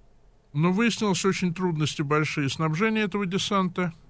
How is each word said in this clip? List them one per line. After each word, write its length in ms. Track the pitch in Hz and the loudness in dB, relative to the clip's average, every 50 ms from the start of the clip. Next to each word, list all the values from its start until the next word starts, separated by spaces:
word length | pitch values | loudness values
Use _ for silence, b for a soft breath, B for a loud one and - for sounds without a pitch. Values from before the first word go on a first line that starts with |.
| - - - - - - _ _ _ _ - | -20 -20 -20 -20 -20 -20 _ _ _ _ -2
Но 180 | 143 160 180 | 0 2 2
выяснилось, 460 | 185 196 233 233 - - 226 208 180 - | 4 4 2 2 2 0 0 0 0 2
что 120 | - 196 | 2 0
очень 240 | 180 - 185 180 165 | 0 2 0 -2 -2
трудности 480 | 185 185 180 165 151 156 - - - | -2 -2 -2 0 0 -2 -2 -2 -2
большие 480 | 156 139 151 151 156 147 - 156 143 131 | -2 0 2 0 0 0 -2 -2 -2 -2
снабжения 540 | - - 160 160 156 160 220 226 220 220 214 | -2 -2 -2 -2 0 0 0 2 2 2 0
этого 220 | 190 202 208 202 | 0 -2 -2 -2
десанта. 680 | 175 190 190 - - 208 196 185 175 180 185 180 165 - - - - | -2 -2 -2 -2 0 0 2 0 0 0 -2 -4 -4 -4 -8 -16 -20